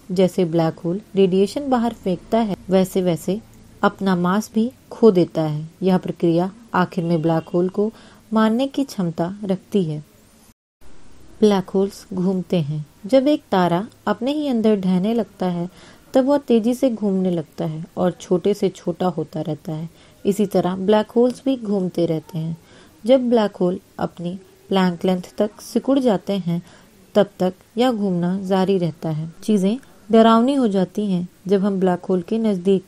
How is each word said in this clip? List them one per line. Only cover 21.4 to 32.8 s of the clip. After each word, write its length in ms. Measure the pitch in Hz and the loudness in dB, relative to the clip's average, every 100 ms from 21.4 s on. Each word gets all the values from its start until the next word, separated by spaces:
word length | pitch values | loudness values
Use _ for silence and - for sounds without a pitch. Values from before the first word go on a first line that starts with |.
| 269 | -4
भी 100 | 262 | -4
घूमते 480 | 214 202 185 - 165 | -2 -2 -2 -2 -2
रहते 320 | 160 - 160 | -2 -6 -8
हैं। 200 | 160 165 - - - - | -8 -10 -14 -20 -20 -6
जब 260 | 214 262 247 | 2 2 4
ब्लैक 260 | 240 208 - | 2 0 0
होल 240 | 180 190 _ - | -2 -2 _ -8
अपनी 340 | 170 - 175 190 - _ - | -8 -6 -10 -10 -16 _ -2
प्लैंक 360 | 190 185 170 185 | 0 2 0 -2
लेंथ 260 | 180 - - | -2 -4 -4
तक 240 | 208 - | -4 -6
सिकुड़ 360 | - 233 - 277 | -6 -4 0 2
जाते 340 | 254 180 - | 2 0 -2
हैं, 280 | 202 170 170 - - - _ _ 208 | -4 -2 -4 -6 -20 -20 _ _ 0
तब 140 | 196 - | 0 0
तक 140 | 185 185 _ 220 | -4 -4 _ -2
यह 140 | 254 | 0
घूमना 460 | 220 202 175 175 190 | 0 -2 0 -2 -2
जारी 360 | 190 190 190 196 | 0 0 2 0
रहता 320 | 170 - 165 | -2 -4 -6
है। 220 | 156 160 - | -6 -8 -8
चीज़ें 340 | - 208 190 254 - - - | 0 2 2 -2 -8 -20 2
डरावनी 420 | 226 226 226 247 | 6 6 6 4
हो 140 | 285 233 | 2 2
जाती 380 | 196 180 - 208 | 0 0 -2 -2
हैं 160 | 180 180 _ 180 | -2 -4 _ 0
जब 180 | 196 202 | 0 2
हम 140 | 190 | 0
ब्लैक 260 | 185 175 - | 0 0 -2
होल 160 | 185 | -2
के 160 | - 226 | -2 -2
नज़दीक 480 | 220 190 185 190 | 0 0 2 0